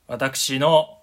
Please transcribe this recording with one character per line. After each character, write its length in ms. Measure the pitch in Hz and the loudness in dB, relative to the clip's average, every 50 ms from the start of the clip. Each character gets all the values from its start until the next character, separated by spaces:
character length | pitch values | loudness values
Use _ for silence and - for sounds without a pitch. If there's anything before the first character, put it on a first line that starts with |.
| _ | _
私 520 | - 123 113 135 135 - - - - 135 135 | -12 -8 -6 -6 -4 -4 -4 -4 -4 -2 0
の 440 | 143 160 165 147 - - - - | 2 4 4 4 2 0 -8 -20